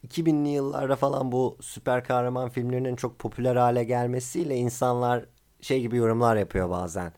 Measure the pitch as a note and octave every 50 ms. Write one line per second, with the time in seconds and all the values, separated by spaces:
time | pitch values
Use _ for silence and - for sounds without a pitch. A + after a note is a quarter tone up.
0 | - - - E3+ E3 E3 D#3 D3 D3 D3 D3 C#3+ C#3 C#3 C#3+ C#3 C#3 C3 C3+ C3
1 | - C#3 C3+ C3+ C3 C3 A#2+ B2+ C3 B2+ - - - - - - - C3+ B2 B2+
2 | B2 - B2+ B2 B2 B2 B2 B2+ B2+ A#2+ B2 B2+ A#2+ B2 B2+ B2+ C3 C3 B2 B2
3 | - A#2+ - - - A2+ - - A#2+ B2+ B2 B2 B2 A#2+ A#2+ A#2+ A#2+ A2+ B2 A#2+
4 | A#2+ A#2+ B2 B2+ B2 - - E3+ F3 D3+ C3+ B2 A#2+ B2 A#2 - C3+ B2 B2 A#2+
5 | B2 A#2+ A#2+ A#2+ A#2 - _ _ _ _ _ _ - - C3+ C3 A#2+ A#2 A#2 A#2+
6 | A#2 A2+ A2+ A#2 A#2+ A#2 A2+ G#2+ G2 - - F#2+ F#2 F2 F2+ F2+ F2+ F2 E2 F#2+
7 | F2+ E2+ -